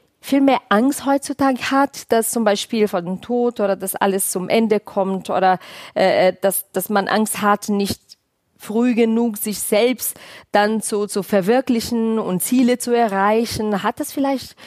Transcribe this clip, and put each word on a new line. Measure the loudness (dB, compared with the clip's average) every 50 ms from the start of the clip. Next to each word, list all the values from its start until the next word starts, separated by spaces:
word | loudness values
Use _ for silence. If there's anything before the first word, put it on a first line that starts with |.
| _ _ _ _
viel | -4 0 2 2
mehr | 4 4 2 0 0 0
Angst | 2 2 2 2 0 -2 0
heutzutage | 0 0 0 0 -4 -4 0 0 0 0 -2 -2 -2
hat, | 0 0 0 0 -2 -8 -6 -2
dass | 0 0 0 0
zum | -2 0 0
Beispiel | 0 0 0 -2 -2 0 0 0 0
vor | 0 -2 -4
dem | -6 -8 -8
Tod | -6 -4 -2 0 0 -2 -2 -2
oder | -2 -2 -2
dass | -2 -4 -6 -4
alles | -2 0 0 0 0 -2 -4
zum | -4 -4 -2 0
Ende | 2 2 2 2 2 0
kommt | -2 -2 -2 -2 -2 0 -2 -4 -4 -4
oder, | -2 2 2 2 2 2 -2 -10 -20 -18 -18 -8 -2
äh, | 0 2 2 4 4 4 2
äh, | 2 0
dass, | 0 -2 -2 -2 -6 _
dass | -6 -6 -4 0
man | 0 0 0 2
Angst | 0 0 0 -2 -2 -2 0
hat, | 2 2 0 0 -2
nicht | -2 -2 -2 -2 -4 -8 _ _ -20 _ _ _ _ _ _ _ _ _
früh | -10 -4 -2 0 0 2 2
genug | 2 2 2 2 2 0 0 -2 -4
sich | -6 -6 -6 -6
selbst | -4 0 2 2 2 2 0 -2 -6 -8 -10 -10 -16 -20 -20 -20 -8 _
dann | 2 2 2 2 0 -2
zu, | -2 -2 -4 -4 -4
zu | -2 -4 -4
verwirklichen | -2 0 0 2 2 2 2 2 2 0 0 -2 -2 -2 -2 -2 0 0 0 -2
und | -2 -2 -2 -4
Ziele | -2 0 2 2 4 4 2 0
zu | 0 0 0
erreichen? | 2 2 2 2 2 2 2 2 2 0 0 -2 -4 -2 -2 -2 -2 -2
Hat | -2 -4 -4
das | -6 -6
vielleicht, | -4 -2 -2 0 -2 -2 -6 -10 -18 -20 -20